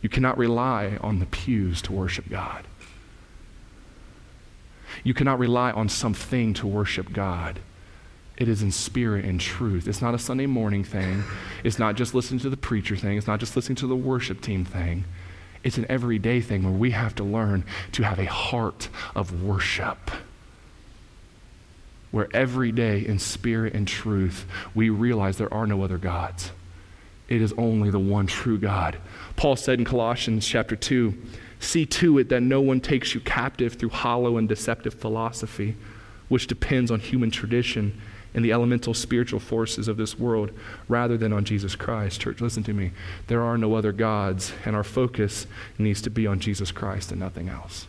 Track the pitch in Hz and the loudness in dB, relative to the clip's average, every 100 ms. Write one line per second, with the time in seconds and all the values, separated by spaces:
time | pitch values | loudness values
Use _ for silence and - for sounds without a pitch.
0 | 107 135 131 - 120 117 127 120 101 104 | 0 2 2 4 4 4 2 0 0 -2
1 | - 101 90 - - 117 95 85 - 95 | 0 0 0 -4 0 2 2 0 -2 -2
2 | 92 90 - 101 - - - - - - | -2 -4 -6 -6 -6 -8 -14 -20 -20 -20
3 | - - - - - - - - - - | -20 -20 -20 -20 -20 -20 -20 -20 -20 -20
4 | - - - - - - - - - - | -20 -20 -20 -20 -20 -20 -20 -20 -16 -6
5 | - 127 135 131 123 123 123 107 110 - | -2 2 2 4 4 4 2 2 0 0
6 | 123 104 - 127 113 98 104 101 101 - | 0 -2 0 0 2 0 0 0 0 -2
7 | 98 104 98 87 82 85 - - - - | -4 -2 -2 -2 -4 -8 -12 -18 -20 -20
8 | - - - - 117 107 104 - - 127 | -20 -20 -20 -2 0 2 2 0 -2 0
9 | 117 101 98 92 - - 120 95 82 104 | 2 2 0 0 -2 -2 0 0 0 -2
10 | 123 120 - 127 139 127 110 101 95 104 | 0 0 -2 0 2 2 2 0 0 -2
11 | 95 95 98 - - - - 107 110 107 | 0 -2 -4 -6 -10 -4 -2 2 0 2
12 | 123 127 120 131 131 135 - 110 95 98 | 0 0 0 -2 -2 -4 -2 -2 0 -2
13 | 101 104 104 107 117 - 120 127 127 127 | 0 0 0 -2 0 -2 -2 -2 0 0
14 | 131 131 123 - - 98 90 92 85 85 | 2 0 -2 -6 -4 -2 -2 -2 -2 -2
15 | 92 - - - - - 131 123 113 131 | -4 -8 -14 -16 -18 -6 -4 -2 0 0
16 | 120 110 101 123 117 104 95 95 117 107 | 2 2 2 2 2 0 2 4 2 2
17 | 113 - 101 107 107 101 90 - - - | 0 -2 -2 0 2 2 0 -6 -8 0
18 | 104 92 92 - - 123 110 - - - | 0 2 -2 -2 -2 0 -2 -4 -10 -10
19 | - - 92 87 92 101 - - - - | -8 -4 -4 -2 0 0 0 -2 -4 -6
20 | - - - - - - - - - - | -8 -10 -12 -20 -20 -20 -20 -20 -20 -20
21 | - - - - - - - - - - | -20 -20 -20 -20 -20 -20 -20 -20 -20 -20
22 | - 107 101 117 127 127 123 113 117 104 | -4 -2 2 2 2 2 2 2 2 2
23 | 110 104 - - 120 113 110 107 101 - | 2 0 0 -4 0 2 0 0 -2 -2
24 | 113 104 92 87 - - - 107 113 104 | 0 2 2 0 -8 -10 -6 2 4 4
25 | 120 117 98 98 104 107 110 101 95 90 | 2 4 2 0 -2 0 0 2 0 -2
26 | 90 85 87 - - - - - - - | -2 -2 -4 -6 -10 -12 -18 -20 -20 -20
27 | - - - 120 107 104 117 110 104 98 | -20 -20 -2 2 2 2 2 4 4 4
28 | 95 101 95 - 127 110 101 98 80 80 | 4 4 2 0 0 2 2 2 0 -4
29 | - - - - 147 131 - 127 113 123 | -12 -16 -12 0 2 2 2 2 4 2
30 | 113 120 - 110 107 120 110 110 - 131 | 2 0 0 0 2 0 0 -2 0 2
31 | 117 95 - - - - - 170 151 - | 2 0 -8 -14 -16 -12 -2 0 2 4
32 | 180 143 123 127 123 135 135 131 127 135 | 6 6 6 4 4 4 4 4 2 0
33 | - 117 - - 123 - 120 117 117 - | 0 -4 0 0 0 0 -2 0 -2 0
34 | 123 120 123 117 110 107 - 113 - - | 0 2 2 4 2 0 0 -2 -4 -4
35 | 113 110 113 120 113 - 107 107 - - | -4 -2 -2 -4 -8 -4 -4 -4 -10 -16
36 | - - - 127 - - - 131 120 113 | -18 -18 0 0 2 -4 0 2 2 0
37 | 104 131 113 110 - 120 120 - 104 101 | 0 0 2 0 0 0 2 0 -2 -2
38 | - - - 113 117 117 120 123 120 113 | -10 -16 -6 0 4 4 4 2 2 -2
39 | - 123 123 110 - 113 110 - 107 110 | 0 2 2 -2 -2 0 0 -2 -2 -2
40 | 110 - 120 113 104 - - - - 120 | -2 -2 0 2 0 -6 -14 -16 0 2
41 | 120 117 110 104 101 107 98 - - 113 | 4 2 2 2 2 0 0 -4 -4 -2
42 | 101 - - - 120 113 107 104 90 - | -2 -2 -6 -2 -2 -2 -2 0 -2 -4
43 | - - - 120 117 117 110 110 107 98 | -10 -10 -2 0 2 2 4 4 2 2
44 | 110 107 98 95 92 - - 107 104 - | 2 2 0 -2 -4 -8 -2 -2 0 0
45 | 123 120 104 - - - - - 107 101 | 0 2 0 0 -10 -12 -16 -2 0 2
46 | - 107 110 98 98 98 98 - 101 98 | -2 0 0 2 0 -2 -2 -4 -4 -4
47 | - 90 92 90 87 - - - | -4 -4 -6 -6 -6 -8 -10 -14